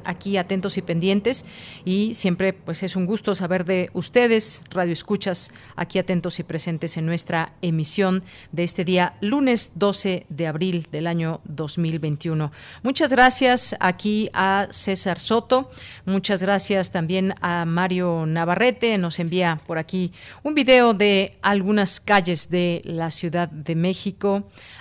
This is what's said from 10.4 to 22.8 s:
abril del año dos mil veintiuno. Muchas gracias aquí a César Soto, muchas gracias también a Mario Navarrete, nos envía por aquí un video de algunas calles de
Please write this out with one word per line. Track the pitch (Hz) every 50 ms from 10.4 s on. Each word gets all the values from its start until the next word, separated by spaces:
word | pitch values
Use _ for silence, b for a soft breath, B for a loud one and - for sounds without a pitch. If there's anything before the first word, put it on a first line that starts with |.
| 170 160
abril | 151 160 180 190 180 170 156 -
del | - 151 160 170
año | 170 170 165 160 165 - -
dos | - 156 139 160 147 - -
mil | 170 165 165 165
veintiuno. | 147 156 147 143 - 170 160 156 156 143 B B B B B B B
Muchas | 240 277 - 330 277
gracias | 262 247 254 254 254 - 269 247 247 247 - - - -
aquí | - 185 180 - - 214 214 214 214 -
a | - - 190 190 196 196 202 190
César | - - - - 190 190 - 196 175 -
Soto, | - - 220 233 233 - 254 254 269 262 B B B B B B B
muchas | - 190 196 190 - 208 180 180
gracias | 190 202 190 190 - 202 190 185 -
también | - 185 165 156 185 190 190 190 - -
a | - 180 175 175 170
Mario | 165 165 175 185 190 185 180 180 180 170 165 160 156
Navarrete, | 160 165 170 170 175 190 220 254 247 - - 233 220 202
nos | 180 170 156 -
envía | 175 165 165 180 180 170 165 156 -
por | - 170 160
aquí | 156 - - 185 180 175 B B B B B B B
un | 294 302
video | 294 262 233 254 254 240 233 220
de | 185 208 208 202 190 196 - - -
algunas | - 202 202 202 190 190 214 208 196 - - -
calles | - - 208 202 180 170 175 151 - -
de | 170 180 175 175 170 170